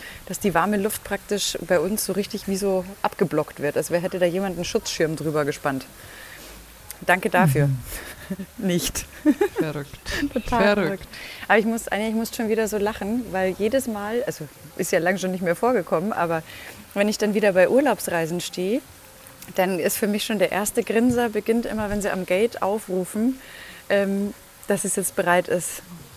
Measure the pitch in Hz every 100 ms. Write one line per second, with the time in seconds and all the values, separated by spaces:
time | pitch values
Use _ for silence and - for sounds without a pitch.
0 | - - - 180 202 165 185 208 208 -
1 | - 196 - 202 - - 170 180 175 214
2 | - 185 196 208 - 190 196 190 180 202
3 | 185 - 180 151 - - 143 - 160 170
4 | 185 185 180 180 196 170 175 220 - -
5 | 160 160 156 151 143 - 147 135 - -
6 | - - - - - - - - - -
7 | - 180 180 180 180 139 143 131 - -
8 | - - - 190 185 - 196 175 - -
9 | - - 302 - 392 - 160 147 139 -
10 | - - 285 247 - 240 202 208 175 -
11 | - - - - - 208 220 226 - 196
12 | 220 220 226 - 220 220 214 208 202 226
13 | 196 240 214 185 190 180 214 269 262 208
14 | 208 240 247 - 147 - 151 - - 175
15 | 170 190 185 185 180 175 240 240 - 165
16 | 196 - 170 160 - - - - - 196
17 | 202 214 214 208 202 185 180 247 285 202
18 | - 175 160 175 - - 185 254 - -
19 | - - - - - - 185 180 185 -
20 | 208 208 - 214 180 180 208 - - 220
21 | 247 240 240 214 202 226 - 220 208 208
22 | 196 190 180 185 233 - 190 214 - 185
23 | 180 214 240 262 - - - - - 202
24 | 196 196 202 - - - - 202 196 202
25 | 180 - 175 175 175 180 - - - 175
26 | -